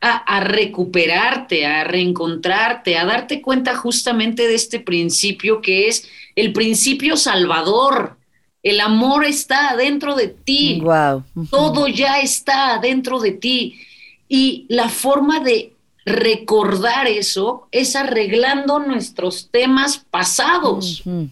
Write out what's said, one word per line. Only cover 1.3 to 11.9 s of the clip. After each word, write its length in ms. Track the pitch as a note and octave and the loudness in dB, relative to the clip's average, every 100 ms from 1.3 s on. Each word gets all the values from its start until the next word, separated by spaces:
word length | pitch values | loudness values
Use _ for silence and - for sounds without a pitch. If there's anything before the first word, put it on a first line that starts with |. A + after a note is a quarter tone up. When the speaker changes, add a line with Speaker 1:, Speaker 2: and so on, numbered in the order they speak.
| C4 - E3 D3 | -2 -4 -2 0
Speaker 1:
a 180 | D#3 D#3 | -2 -2
reencontrarte, 1120 | F3+ F3+ F3 E3 E3 F3 G3 A3+ A#3+ - E3 | 0 0 -2 -4 -4 -2 0 0 -2 -2 0
a 80 | F3 | 0
darte 360 | A#3+ - D4 | -2 -4 -6
cuenta 340 | - C4 B3+ B3 | -2 0 0 -2
justamente 720 | A#3 B3 B3+ A#3 A3+ A#3 A#3 | -2 -2 0 0 -2 0 0
de 80 | A3+ | 0
este 240 | - A#3 | -2 -6
principio 800 | - F3 E3+ - G3+ F#3+ G3+ A3 | -2 -2 0 0 -2 -2 0 0
que 260 | G3+ F#3+ G#3+ | 0 2 2
es 200 | A3+ - - - - | -2 -8 -20 -8 -2
el 160 | A3 | 0
principio 640 | G#3+ A3+ A3 C4+ C4+ D4+ D#4+ | 0 0 0 0 0 0 0
salvador. 1000 | C4+ F#3+ F3 E3 E3 A3 C#4 B3+ - - _ _ _ _ | 0 0 2 0 2 2 2 2 -2 -10 _ _ _ _
El 200 | G3+ G#3 | -2 0
amor 420 | G#3+ A3 B3+ C#4+ | 2 2 4 2
está 460 | D4 D4 - C4+ D4 | 2 -2 -2 0 0
adentro 460 | A#3+ C#4 C#4+ C#4+ C#4 | 0 0 -2 -2 -2
de 120 | G3+ | -2
ti. 520 | - - C#4 C#4+ E3+ | -4 -2 0 0 0
Speaker 2:
Guau. 400 | D#3+ D#3+ D3 C3+ C3 E3+ | 2 2 2 0 -6 -10
Ujú. 120 | D#3 | -2
Speaker 1:
Todo 380 | C#4 D4+ C4+ | 0 2 2
ya 320 | C#4 | 0